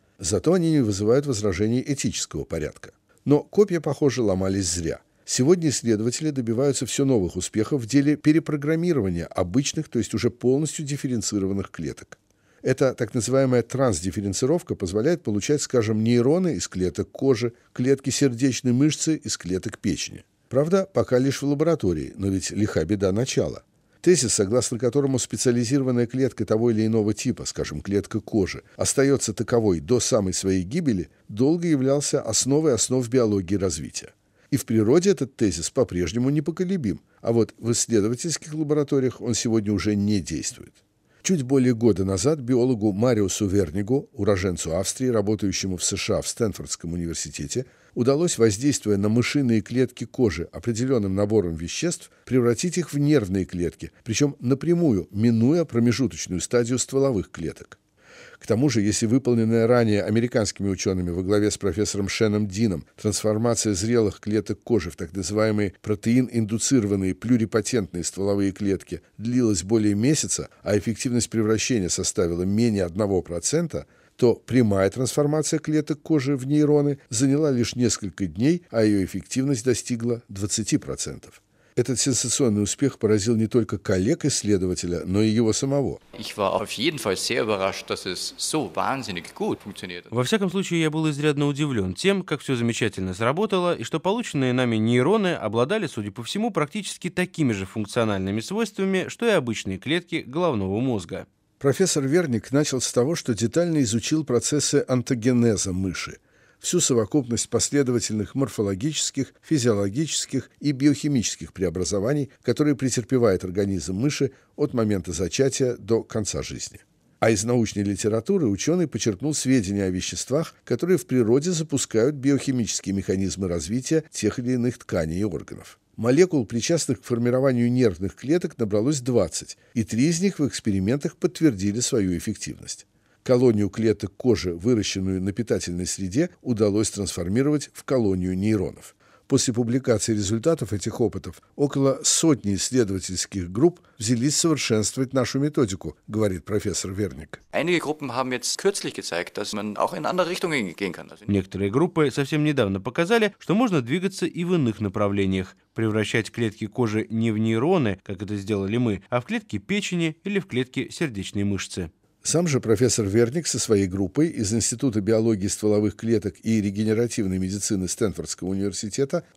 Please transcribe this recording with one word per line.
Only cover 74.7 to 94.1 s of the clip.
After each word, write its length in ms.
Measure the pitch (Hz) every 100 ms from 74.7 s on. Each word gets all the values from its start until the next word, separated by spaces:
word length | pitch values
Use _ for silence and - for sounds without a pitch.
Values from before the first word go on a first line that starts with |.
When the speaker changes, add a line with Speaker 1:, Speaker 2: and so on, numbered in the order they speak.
| 98 95
Speaker 1:
трансформация 680 | 117 127 - 147 156 147 156
клеток 440 | - 151 147 156
кожи 340 | - 156 127 143
в 100 | 131
нейроны 520 | 151 147 147 143 139 -
заняла 420 | 107 135 139 156
лишь 240 | 127 113
несколько 520 | 117 120 - 98 - 95
дней, 360 | 78 131 175 -
а 140 | 113
её 200 | 107 104
эффективность 600 | 92 95 - 127 135 131
достигла 580 | 120 113 - 120 117 120 -
двадцати 480 | 98 101 - 107 151
процентов. 640 | - - - 69 - - _ _ _ -
Этот 220 | 123 120
сенсационный 640 | 143 123 123 - 131 104
успех 380 | 101 - 139 -
поразил 340 | 107 107 101
не 140 | 113 110
только 300 | 123 110 101
коллег 460 | - 95 98 160
исследователя, 800 | 147 - 101 101 92 90 87 85
но 160 | 82 98
и 60 | 110
его 240 | 107 113
самого. 460 | 107 135 143 120 - _ -
Speaker 2:
Ich 200 | 104 -
war 160 | 98 -
auf 80 | 104
jeden 300 | - 151 147
Fall 160 | 110 90
sehr 260 | - 120
überrascht, 460 | 117 101 95 92 -
dass 180 | 101 98
es 260 | 87 - -
so 320 | - 160 107 95
wahnsinnig 580 | 95 135 113 87 80
gut 240 | - 208 139
funktioniert. 460 | 107 95 92 87 -
Speaker 3:
Во 140 | 113
всяком 300 | 127 220 190
случае, 300 | 185 185 170
я 80 | 156
был 200 | 156 156
изрядно 380 | 143 151 143 143
удивлён 460 | 139 151 120 95
тем, 280 | 90 190 196
как 200 | 180 147
всё 120 | -
замечательно 580 | 127 117 113 113 - 92
сработало, 600 | 92 113 151 214 190 180
и 80 | 165
что 160 | 113 160
полученные 540 | 180